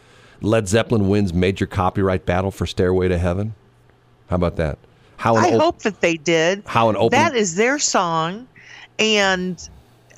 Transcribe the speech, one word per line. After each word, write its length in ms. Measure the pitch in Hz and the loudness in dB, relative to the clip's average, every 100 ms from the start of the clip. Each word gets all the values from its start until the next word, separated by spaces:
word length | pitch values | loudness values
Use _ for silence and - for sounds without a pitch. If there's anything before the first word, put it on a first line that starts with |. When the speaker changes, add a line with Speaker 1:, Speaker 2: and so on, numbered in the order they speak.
| _ - - - | _ -20 -20 -6
Speaker 1:
Led 260 | 98 113 95 | 0 0 2
Zeppelin 400 | 113 - 113 95 | 0 2 0 2
wins 240 | 104 101 | 2 2
major 360 | 85 92 92 98 | 0 0 0 -4
copyright 580 | 101 90 104 95 92 - | -2 -2 0 0 0 -2
battle 240 | 90 95 | -2 -2
for 160 | - 87 | -6 -8
Stairway 420 | - 92 92 92 | -2 0 2 0
to 120 | 85 | 0
Heaven. 340 | 87 92 110 - _ _ _ _ _ _ - | -2 -2 -6 -10 _ _ _ _ _ _ -6
How 60 | 87 | -2
about 180 | 87 85 | -2 -2
that? 240 | 76 - - _ _ - | -4 -6 -16 _ _ -6
How 200 | - 220 | 0 2
an 60 | - | 4
Speaker 2:
I 80 | |
Speaker 1:
op- 80 | - | 2
Speaker 2:
hope 180 | 320 339 | 2 0
that 180 | 226 - | -6 -2
they 140 | 170 165 | -2 -2
did. 460 | 160 165 165 202 - | 0 2 2 -2 -2
Speaker 1:
How 240 | 117 113 | 2 2
an 60 | 104 | 2
open 160 | 226 247 | 2 2
Speaker 2:
That 160 | 330 247 | 2 0
is 180 | 202 | -2
their 240 | 170 240 294 | 0 0 0
song. 720 | - 220 170 160 160 208 254 - - - - - | -2 0 0 -2 -4 -8 -16 -20 -20 -20 -16 -4
And, 640 | 220 214 196 185 185 170 - - _ _ _ | 0 2 2 0 -4 -8 -14 -20 _ _ _